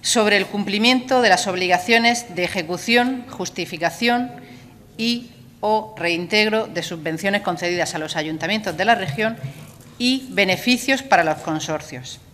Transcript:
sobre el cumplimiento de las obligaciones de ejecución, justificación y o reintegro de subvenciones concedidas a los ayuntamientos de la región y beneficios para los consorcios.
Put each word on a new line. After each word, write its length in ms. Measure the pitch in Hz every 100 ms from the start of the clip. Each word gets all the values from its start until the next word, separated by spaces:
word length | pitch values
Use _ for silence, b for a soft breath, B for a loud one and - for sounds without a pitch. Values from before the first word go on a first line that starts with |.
sobre 360 | - 240 214 208
el 100 | 185
cumplimiento 720 | 208 202 202 233 254 247 254
de 80 | 226
las 160 | 180 202
obligaciones 880 | 185 185 180 180 233 233 233 -
de 120 | 175 175
ejecución, 800 | 196 160 175 - 240 247 262 233
justificación 1000 | - 180 - 165 165 165 - 233 240 254 - B B B B - -
y 320 | 226 240 233 - - -
o 340 | 208 214 214 -
reintegro 720 | 170 170 170 214 214 220 220
de 140 | 170
subvenciones 580 | 165 170 156 160 196 202
concedidas 520 | 202 170 175 175 156
a 60 | 165
los 160 | 156 165
ayuntamientos 640 | 156 160 165 214 202 160
de 80 | 196
la 100 | 226
región 420 | 185 - 220 226 B B B - - -
y 280 | 247 262 262
beneficios 760 | 190 196 180 240 247 - 269
para 220 | - 185 160
los 140 | 151
consorcios. 840 | - 156 151 151 - 127 127 - -